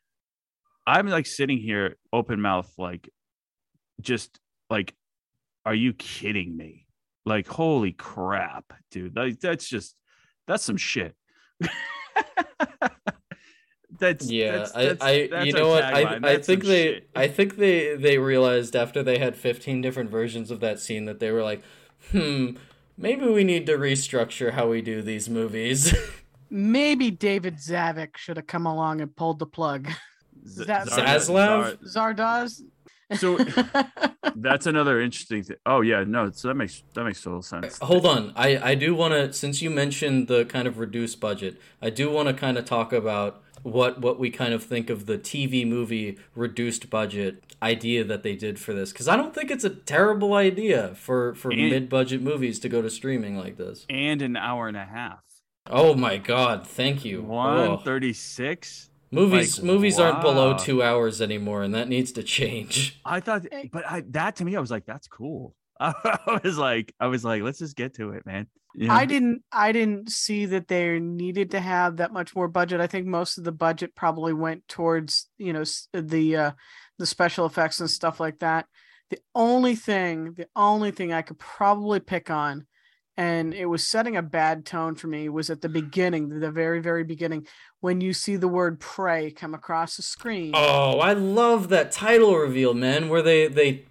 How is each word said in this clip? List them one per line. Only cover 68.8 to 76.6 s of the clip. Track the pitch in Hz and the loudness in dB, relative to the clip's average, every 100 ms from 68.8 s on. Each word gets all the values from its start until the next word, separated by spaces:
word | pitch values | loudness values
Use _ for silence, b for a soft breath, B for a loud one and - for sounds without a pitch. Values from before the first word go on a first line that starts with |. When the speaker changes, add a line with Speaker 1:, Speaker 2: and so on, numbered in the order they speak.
| 226 | 2
Speaker 1:
know? | |
Speaker 3:
I | 220 269 | 4 4
didn't, | 285 240 240 - | 2 2 0 -4
I | 226 208 | 0 2
didn't | 226 220 202 220 | 4 2 -2 -6
see | - - 208 202 | -4 -2 -2 0
that | 190 175 | -2 0
they | 180 170 170 | 0 0 0
needed | 170 175 180 185 190 | -4 -4 -4 -2 -2
to | 196 | -2
have | 185 180 175 165 | -2 2 2 0
that | 170 | -4
much | 185 170 190 | -4 -6 -4
more | 170 | -2
budget. | 175 175 175 | 0 0 0
I | 175 | -2
think | 190 185 | -2 -4
most | 175 175 - | -2 -4 -4
of | |
the | 170 | -6
budget | 156 165 165 170 - | 0 0 0 -6 -2
probably | 170 160 165 | -2 0 -2
went | 156 160 160 - | -2 -4 -6 -12
towards, | - 165 165 156 - - - | -4 0 0 0 -4 -6 -10
you | 190 | -6
know, | 156 | -4
s-, | 160 - - | -6 -8 -8
the, | 180 156 160 156 156 | -8 -2 0 2 2
uh, | 147 143 | 0 -4